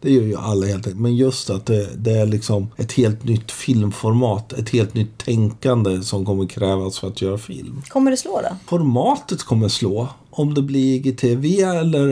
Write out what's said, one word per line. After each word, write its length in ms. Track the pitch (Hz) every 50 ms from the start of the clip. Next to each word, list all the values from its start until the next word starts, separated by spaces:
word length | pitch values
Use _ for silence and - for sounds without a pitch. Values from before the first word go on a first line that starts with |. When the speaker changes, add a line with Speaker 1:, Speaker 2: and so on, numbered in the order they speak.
Speaker 1:
det 100 | - 147 135
gör 100 | 123 110
ju 140 | 107 101
alla 300 | - - 110 104 98 95
helt 200 | 101 101 95 107
enkelt. 100 | 101 92 101 117
Men 140 | 120 120
just 340 | 120 131 131 131 - - -
att 160 | 98 95 -
det, 220 | - 113 104 101 92 -
det 140 | - 107 110 110
är 140 | 110 107
liksom 420 | 107 107 104 - - 107 101 98 110 -
ett 160 | - 117 110 -
helt 320 | 131 120 110 107 113 -
nytt 280 | 117 113 110 - - -
filmformat, 1000 | - - 139 123 110 101 98 95 - - 110 113 123 127 117 98 104 - - -
ett 160 | - 110 -
helt 240 | 127 117 107 107 -
nytt 240 | 113 104 107 - -
tänkande 840 | - 131 117 110 107 104 110 - - 131 123 117 107 95 92 92 95
som 220 | - 107 98 95
kommer 220 | 101 98 95 95
krävas 520 | 90 - - 98 95 98 95 92 95 - -
för 100 | - 95
att 140 | 101 - -
göra 160 | 95 98 107
film. 440 | - - - - - 117 123 135 139 -
Speaker 2:
Kommer 220 | - 269 269 269
det 60 | 262
slå 240 | 262 - 339 403 - -
då? 140 | - 185 185 -
Speaker 1:
Formatet 760 | - 175 170 160 135 117 123 175 240 294 - - - 175 143 -
kommer 260 | - 120 113 107 98
slå. 400 | - - 113 95 98 110 123 135 - - - -
Om 240 | - - 147 147 147
det 80 | 143 139
blir 320 | 139 139 135 131 135 131
I 40 | 127
G 140 | 135 135 127
T 220 | - 139 123 117
V 260 | 127 139 156 185 202 190
eller 480 | 185 180 165 165 165 156 143 139 139